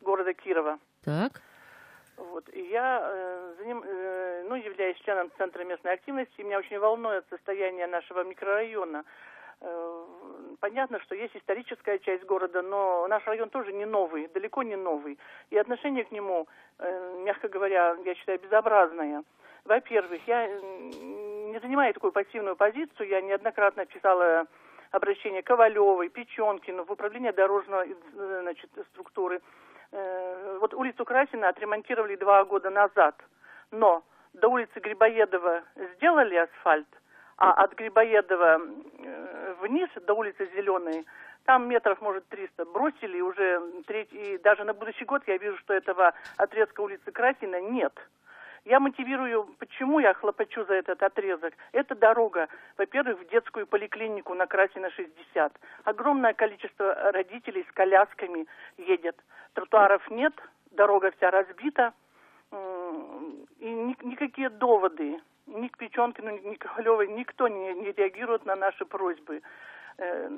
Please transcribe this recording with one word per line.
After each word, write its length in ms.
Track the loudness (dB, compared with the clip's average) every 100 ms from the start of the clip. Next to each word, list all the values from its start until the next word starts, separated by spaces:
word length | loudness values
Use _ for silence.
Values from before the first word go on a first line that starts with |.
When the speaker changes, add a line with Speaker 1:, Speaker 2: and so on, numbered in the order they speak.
Speaker 1:
города 320 | -2 -2 -2
Кирова. 440 | -6 -2 0 0 -4 _ _
Speaker 2:
Так. 380 | -6 -4 -4 -8 -20 _ -20 -20 -20 -20 _ -20
Speaker 1:
Вот. 320 | -14 -14 -14
И 60 | -14 -6
я, 280 | -4 -2 -2
э, 520 | -4 -6 -8 -10 -14 -14
заним-, 240 | -12 -10 -8
э, 580 | -8 -6 -6 -6 -8 -8
ну, 60 | -8
являюсь 400 | -8 -4 -4 -4
членом 260 | -4 -4 -4 -6
Центра 260 | -8 -8
местной 300 | -10 -8 -6
активности, 400 | -6 -6 -8 -8 -10
и 40 |
меня 140 | -6 -6
очень 200 | -6 0
волнует 460 | 0 0 -2 -6 -6
состояние 560 | -12 -8 -4 -4 -4 -6
нашего 380 | -6 -6 -6
микрорайона. 800 | -6 -6 -2 -2 -2 -6 -6 -8 -12 -20 -20 -20 -20 -16
Э, 420 | -12 -10 -10 -12 -16 -20 -20 -18 -18 -10
понятно, 380 | -6 -4 -4 -6
что 140 | -10
есть 220 | -10 -10 -10
историческая 600 | -6 -6 -8 -8 -4 -2
часть 260 | -2 -6
города, 380 | -2 -2 -2 -4
но 440 | -2 0 0 0 0
наш 180 | -2 -2
район 240 | -4 -4
тоже 220 | -6 -6
не 140 | -6 -2
новый, 420 | -2 -2 -4 -6
далеко 280 | -6 -6 -6
не 140 | -6 -6
новый. 420 | -4 -6 -8 -14 -18 -20 _
И 80 | 0
отношение 460 | 0 -2 -4 -4
к 80 | -6
нему, 340 | -8 -4 -4 -4 -12 _ -10
э, 440 | -8 -6 -8 -6
мягко 240 | -6 -4 -6
говоря, 480 | -4 0 4 2 0
я 100 | -6
считаю, 240 | -6 -6 -6
безобразное. 840 | 0 2 6 6 4 2 -6 -6 -10 _ -20 -10
Во-первых, 560 | 0 0 2 0 0 -4 -2
я, 200 | -2 -2
м, 420 | -6 -12 -14 -16 -16 -14 -12 -12 -12 -10
не 80 | -10
занимаю 320 | -2 2 2
такую 180 | 2 -2
пассивную 440 | -2 -4 -6 -6 2
позицию. 520 | 2 2 -8 -8 -2
Я 120 | -2
неоднократно 640 | 0 -2 -2 0 0 0 -8
писала 600 | -2 2 4 4 2 0 _ -20 -20 -6
обращение 500 | -2 -2 -4 -6 -6
Ковалевой, 640 | 2 6 6 6 4 4 0
Печенкину 760 | -8 -12 -4 -2 -2 -8 -10
в 60 | -10
управление 400 | -8 -8 -6 -2
дорожной, 580 | 2 4 2 -2 -4 -4 -8 -18 -12
э, 220 | -10 -8
значит, 280 | -8 -10 -14 -16 -16
структуры. 480 | -18 -12 -6 -4 -4 -10 -20 -20 -20 -14
Э, 640 | -10 -6 -6 -8 -10 -10 -2
вот 120 | -2
улицу 300 | -2 -6 -6
Красина 440 | 0 2 2 0 0
отремонтировали 680 | 0 -4 -4 -2 -2 -2 0
два 280 | 6 8
года 260 | 6 0 2
назад, 460 | 4 4 6 4 2 -12 _ -20 -20 -12
но 300 | 4 6 4 0 _ _
до 160 | 2 2
улицы 320 | 4 -2 -8
Грибоедова 800 | -8 4 4 6 2 2 0 0 -4 -14 -14 0
сделали 400 | 4 6 4 2
асфальт, 500 | 0 0 2 2 0 -18 _ -20 -16 4
а 160 | 6
от 220 | 6 4
Грибоедова, 840 | 2 2 4 6 4 4 4 6 6 2 -12 -18 -18
э, 560 | -16 -14 -14 -12 -12 -8
вниз 260 | -4 -2 -2 -2 0
до 80 |
улицы 340 | 0 -2 -6 -6
Зеленой 500 | -4 -2 -2 -2 -6 -8 -18 -20 -2
там 240 | 4 4 4
метров, 320 | 2 2 0
может, 260 | -2 -6 -8
триста 360 | -12 -12 -10
бросили, 540 | -8 -4 -4 -4 -8 -4
и 40 |
уже 380 | -4 0 0 0 -4 -10 -8
треть-, 260 | -8 -8
и 260 | -10 -8 0
даже 260 | 2 2
на 100 | 0
будущий 300 | -6 -10 -10
год 180 | -4 -2 -2
я 120 | -4
вижу, 180 | -4 -6
что 160 | -2
этого 380 | 0 0 4 4 2 -6 -2
отрезка 440 | 0 2 0 -2
улицы 280 | -8 -8 -12
Красина 480 | 0 0 0 -4 -6
нет. 320 | -4 -2 -2 -4 -18 _ _ -20 -20 -16 4
Я 120 | 4
мотивирую, 720 | 4 -2 -4 -4 -2 -2 -2 -10
почему 420 | -16 -6 0 4
я 120 | 6
хлопочу 500 | 4 0 -2 -4 -6
за 100 | -2
этот 280 | 0 -2 0
отрезок. 520 | 0 0 -4 -4 -6 -12 -6
Это 220 | -4 -4
дорога, 540 | 4 4 6 2 0 -6 -8 -12 -4
во-первых, 420 | -2 -2 -2 -6
в 80 | -2
детскую 360 | -2 0 -6 -2
поликлинику 680 | -4 -4 -8 -6 -6 -6
на 120 | -4 0
Красина, 440 | 2 0 0 -10
шестьдесят. 640 | -8 -12 -16 -6 -2 -2 -4 -20 -8
Огромное 500 | -6 -2 0 2 2
количество 600 | 2 0 -2 -12 -4 -2 0 0
родителей 520 | 0 -2 -8 -10 -8 -4
с 40 |
колясками 720 | 0 6 6 6 0 -8 -8 -10 -14 -20 -6
едет. 400 | 0 0 0 -8 _ -20 -12
Тротуаров 540 | -10 4 6 8 6 0
нет, 240 | -2 0 -2 -12 _ _
дорога 380 | 4 6 6 2 2
вся 140 | 4
разбита. 600 | 4 0 -4 -2 2 0 -2 _ _ _ _ _
М, 920 | -12 -10 -8 -8 -10 -12 -14 -14 -14 -20 _
и 80 | -8
ни-, 260 | -4 -4 -6 -10
никакие 440 | -6 -6 -4 -6
доводы 680 | 0 4 6 4 -2 -6 -8 -12 _ -14
ни 220 | -10 -10
к 100 | -10
Печенкину, 520 | -8 -2 -2 -4 -10 -10
ни 160 | -12
к 120 | -14 -12
Ковалевой 400 | -2 2 2 2
никто 400 | -4 -8 -2 -2
не, 260 | -2 -6
не 180 | -6 -6
реагирует 520 | -2 -2 -2 -4 -4
на 120 | -2 -2
наши 280 | -2 -4
просьбы. 560 | -8 -4 -4 -4 -10 -14 -14 -20 -20 -20 -20 -10
Э, 300 | -6 -6 -8